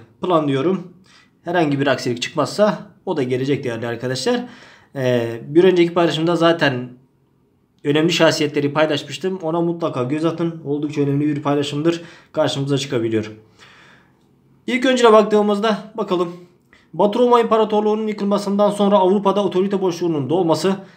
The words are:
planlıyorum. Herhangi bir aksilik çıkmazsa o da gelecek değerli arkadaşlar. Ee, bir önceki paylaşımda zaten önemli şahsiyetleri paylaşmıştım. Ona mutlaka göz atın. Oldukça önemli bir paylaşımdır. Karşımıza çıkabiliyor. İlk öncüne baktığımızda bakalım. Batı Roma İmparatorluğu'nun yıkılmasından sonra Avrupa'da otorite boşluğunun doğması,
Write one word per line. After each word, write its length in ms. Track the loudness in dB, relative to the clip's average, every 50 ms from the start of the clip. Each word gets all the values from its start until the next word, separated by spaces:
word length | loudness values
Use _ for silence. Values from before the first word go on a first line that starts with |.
| -14 _ _ -8
planlıyorum. 720 | -2 0 0 2 2 0 0 0 0 0 -2 -4 -6 -12 -20 _ _ _ _ _ _ _ _ _ -8
Herhangi 360 | -2 0 0 0 0 0 0
bir 80 | 0
aksilik 340 | 0 0 -2 -2 -4 -4 -4
çıkmazsa 720 | -6 -6 -4 -2 -4 -2 0 0 0 0 0 -4 -8 -18 _ _ -8
o 120 | -6 -4
da 60 | -4 -2
gelecek 400 | -2 -2 -2 -2 -2 -2 -2 -4
değerli 240 | -6 -6 -6 -6
arkadaşlar. 580 | -6 -6 -6 -6 -6 -6 -4 -2 -2 -2 -2 -4 -8 -16 -20 -20 -20 -20 _ _ _ -6
Ee, 460 | -2 0 0 2 0 0 -2 -6 -8 -6
bir 160 | 0 4 6 6
önceki 300 | 6 6 4 2 2 2
paylaşımda 420 | 0 0 0 0 0 0 0 2
zaten 540 | 4 4 4 4 4 2 0 0 -2 -6 -10 -14 -20 _ _ _ _ _ _ _ _ _ _ _ _ _ _ _ _ -2
önemli 300 | 0 2 2 2 2 2
şahsiyetleri 600 | 4 4 4 4 2 -2 -2 -2 -2 -2 0 0
paylaşmıştım. 680 | 0 0 0 0 -4 -6 -8 -10 -8 -6 -6 -6 -6
Ona 200 | -6 -4 -2 -2
mutlaka 420 | -2 -2 -2 -4 -4 -4 -4 -4 -4
göz 220 | -2 -2 -2 -2
atın. 360 | -2 -2 -2 -4 -4 -6 -6 -6
Oldukça 360 | -6 -4 -4 -4 -4 -2 -2
önemli 260 | -2 0 0 0 0
bir 140 | -2 -2 -2
paylaşımdır. 600 | -2 -2 -2 -2 -2 -4 -4 -2 0 -2 -2 -2 -6 -16 -20 -20 -20 _
Karşımıza 460 | -2 -2 0 0 0 -2 -2 -2 -2
çıkabiliyor. 540 | -2 -2 -2 -4 -4 -2 -2 -2 -2 -4 -4 -12 -18 -20 _ _ _ -20 -20 -20 -20 -20 -20 -20 _ _ _ _ _ _ _ _ _ _ _ _ _ -6
İlk 180 | -4 -2 0 2
öncüne 260 | 2 4 6 6 8
baktığımızda 640 | 8 8 6 6 4 2 2 2 0 0 0 -2 -2 -2 -6 -12 -8
bakalım. 360 | -8 -4 -2 -2 -2 -2 -4 -6 -16 -20 -20 _ _ _ _ -20 _ _ _ -8
Batı 260 | -4 -2 -2 2 2
Roma 200 | 2 4 4 2
İmparatorluğu'nun 680 | 2 2 2 0 0 0 0 0 0 0 0 -2 -2
yıkılmasından 640 | -4 -4 -4 -2 -2 -2 -2 -2 -2 0 2 2 2
sonra 260 | 2 2 2 2 4
Avrupa'da 460 | 4 4 4 2 2 2 0 0 0 0
otorite 380 | 0 0 0 -2 0 -2 -2
boşluğunun 480 | -2 -2 -2 -2 -2 -2 -2 -2 -2 -2
doğması, 460 | 0 0 2 2 2 2 2 -2 -2 -2 -6 -16 -20